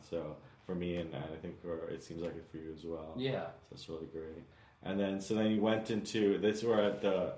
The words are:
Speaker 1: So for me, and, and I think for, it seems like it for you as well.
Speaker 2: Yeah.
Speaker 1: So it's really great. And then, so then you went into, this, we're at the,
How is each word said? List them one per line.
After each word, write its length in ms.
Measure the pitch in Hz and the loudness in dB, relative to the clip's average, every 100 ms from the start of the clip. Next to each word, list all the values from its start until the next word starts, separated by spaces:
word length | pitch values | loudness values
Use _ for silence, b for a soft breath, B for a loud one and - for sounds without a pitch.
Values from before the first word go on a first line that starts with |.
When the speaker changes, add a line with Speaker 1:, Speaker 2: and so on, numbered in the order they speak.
Speaker 1:
So 340 | - 85 76 73 B B - | -8 -6 -6 -10 B B -6
for 100 | 90 | -4
me, 220 | 87 87 | -2 -2
and, 140 | 82 | -4
and 100 | 69 | -6
I 140 | 73 80 | -8 -8
think 220 | 90 - | -10 -10
for, 260 | 85 82 82 | -6 -6 -6
it 140 | 80 | -8
seems 180 | - 82 | -8 -6
like 140 | 82 80 | -6 -6
it 100 | 78 | -10
for 60 | 80 | -10
you 160 | 80 | -10
as 100 | 78 | -8
well. 300 | 82 82 78 80 | -6 -6 -6 -4
Speaker 2:
Yeah. 300 | 131 101 82 - - | -2 -2 -4 -10 -16
Speaker 1:
So 20 | |
it's 160 | - - | -16 -10
really 180 | 82 80 | -8 -8
great. 360 | 80 80 82 - B B B | -8 -10 -10 -16 B B B
And 160 | 95 98 | -4 0
then, 220 | 98 98 | 0 0
so 120 | - | 0
then 160 | 110 110 | 2 4
you 100 | 107 | 4
went 280 | 110 110 - | 4 4 2
into, 480 | 110 101 113 101 92 | -2 0 4 6 6
this, 220 | 104 107 | 4 4
we're 200 | 113 107 | 4 6
at 200 | 104 98 | 4 4
the, 320 | 101 92 87 | 2 4 2